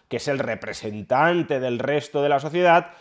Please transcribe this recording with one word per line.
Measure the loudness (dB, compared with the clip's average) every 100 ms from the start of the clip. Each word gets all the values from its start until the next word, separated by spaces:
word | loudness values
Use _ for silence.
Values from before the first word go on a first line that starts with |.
| _
que | -6
es | -2
el | -2
representante | -2 -6 -8 -10 -8 -10 0 2 4 2 0 -2
del | -2 -2
resto | -2 -2 -2 -2
de | 2
la | 0
sociedad, | 0 2 4 4 2 -8